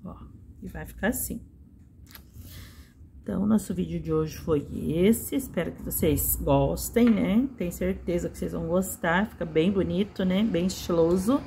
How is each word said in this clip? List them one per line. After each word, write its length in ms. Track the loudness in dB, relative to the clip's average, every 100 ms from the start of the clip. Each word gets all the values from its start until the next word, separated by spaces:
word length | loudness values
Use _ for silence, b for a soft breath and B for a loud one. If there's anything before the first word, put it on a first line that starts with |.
Ó, 120 | -14 -16 -18 -20 -20 -16
e 40 | -14
vai 160 | -12 -14
ficar 240 | -4 -2
assim. 360 | -2 -6 -8 -12 -20 -20 -20 -20 -20 -20 -20 B B B B B B B B -20 -16
Então, 240 | -8 -2 2
nosso 260 | 2 0
vídeo 280 | -4 -4 -4
de 120 | -2
hoje 240 | 0 0 -4
foi 320 | 0 0 0
esse. 640 | -6 -4 2 4 4 0 -6
Espero 360 | -4 -4 -6
que 120 | -6
vocês 520 | -8 0 2 2 0 -2
gostem, 720 | 2 4 4 0 -2 4 4
né? 400 | 4 4 2 2 -2
Tenho 160 | -6
certeza 560 | -2 -4 -2 -2 -2 -2
que 80 | -6
vocês 160 | -6
vão 160 | -4 0
gostar. 600 | 0 0 -2 0 2 0
Fica 160 | -4 -2
bem 260 | 2 2
bonito, 540 | 2 0 0 -2 0 0
né? 180 | 2
Bem 220 | 2 2 0
estiloso. 720 | -2 -2 2 4 4 2 0